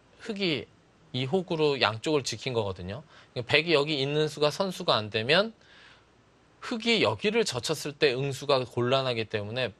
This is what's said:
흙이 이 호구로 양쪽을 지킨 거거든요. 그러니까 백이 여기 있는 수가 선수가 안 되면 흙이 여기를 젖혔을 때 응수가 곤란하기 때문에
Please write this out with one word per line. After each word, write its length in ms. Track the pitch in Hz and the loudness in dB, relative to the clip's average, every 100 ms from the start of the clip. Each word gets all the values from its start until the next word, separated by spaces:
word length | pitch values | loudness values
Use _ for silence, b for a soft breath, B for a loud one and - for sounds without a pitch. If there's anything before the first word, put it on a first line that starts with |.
| _ _ | _ _
흙이 460 | - 202 190 135 - _ _ _ _ | -10 -4 -2 -2 -6 _ _ _ _
이 120 | 127 | -6
호구로 560 | 131 190 180 165 151 139 | -2 -2 -2 2 2 4
양쪽을 440 | 107 110 160 151 | 2 0 0 -2
지킨 280 | 123 113 - | -2 -6 -4
거거든요. 500 | 117 101 92 90 113 - B B | -2 -2 -4 -8 -10 -14 B B
그러니까 200 | - 120 | -12 2
백이 200 | 143 165 | 2 4
여기 280 | 147 147 151 | 2 2 0
있는 260 | 139 151 156 | 0 0 -2
수가 220 | 147 147 | 0 0
선수가 440 | 147 196 180 180 | 0 -4 -4 0
안 160 | 127 107 | 0 0
되면 440 | 110 113 165 220 - B B B B B _ _ _ _ _ | -4 2 4 2 -4 B B B B B _ _ _ _ _
흙이 420 | - 233 226 226 | -8 -4 2 4
여기를 420 | 110 110 208 226 | 4 2 0 0
젖혔을 480 | 214 123 - 156 151 | 0 -2 -4 -4 -6
때 200 | 139 147 | 2 2
응수가 500 | 123 143 135 139 139 123 | 2 -2 -6 0 0 0
곤란하기 600 | - 120 135 131 117 110 | -2 2 2 0 -2 -4
때문에 460 | 107 104 120 120 - | -4 -4 -4 -4 -6